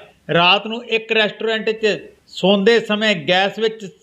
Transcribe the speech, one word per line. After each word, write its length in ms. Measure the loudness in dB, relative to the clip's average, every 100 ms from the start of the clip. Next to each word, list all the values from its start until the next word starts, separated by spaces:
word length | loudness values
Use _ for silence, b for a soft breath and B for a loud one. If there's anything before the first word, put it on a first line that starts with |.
| -10 _ -2
ਰਾਤ 340 | 2 4 2 0
ਨੂੰ 180 | -10 -4
ਇੱਕ 260 | -4 0
ਰੈਸਟੋਰੈਂਟ 580 | 0 0 -2 -4 -2 -2
'ਚ 300 | -2 -2 -2 -6 _ _
ਸੌਂਦੇ 520 | -2 2 4 4 2
ਸਮੇਂ 360 | 2 -2 0 -2 0
ਗੈਸ 320 | 0 0 -2
ਵਿੱਚ 260 | -4 -4 -12 -10